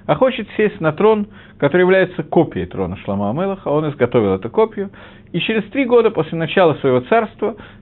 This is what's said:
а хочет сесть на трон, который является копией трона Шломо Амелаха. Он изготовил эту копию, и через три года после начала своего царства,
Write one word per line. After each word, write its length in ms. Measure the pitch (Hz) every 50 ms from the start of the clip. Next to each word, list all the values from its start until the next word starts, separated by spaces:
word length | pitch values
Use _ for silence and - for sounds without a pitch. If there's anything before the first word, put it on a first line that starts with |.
| -
а 100 | - 151
хочет 320 | - 262 262 254 - 208 - -
сесть 240 | - 214 196 - -
на 140 | 165 156 156
трон, 340 | 156 196 220 220 214 202 - - - - - -
который 240 | - 143 139 165 180
является 420 | 180 180 190 190 180 180 - - 156
копией 420 | - - 175 156 - - 92 85
трона 300 | - - 98 95 85 92
Шломо 340 | - - - 98 101 101 101
Амелаха. 360 | 120 160 190 196 190 190 -
Он 220 | 147 143 156 156 151
изготовил 460 | 139 - 120 120 - 120 104 98 95
эту 140 | 95 - -
копию, 400 | - 220 220 220 - 208 190 196 - - - - - - - - -
и 60 | 170
через 220 | - - 220 220 214
три 180 | - - 285 269
года 280 | 226 247 233 220 214
после 260 | - - 151 - 170
начала 380 | 165 165 156 - 196 180 160 -
своего 260 | - - 135 127 127
царства, 560 | 127 - 220 233 220 - - - 208 208 226 - - - - -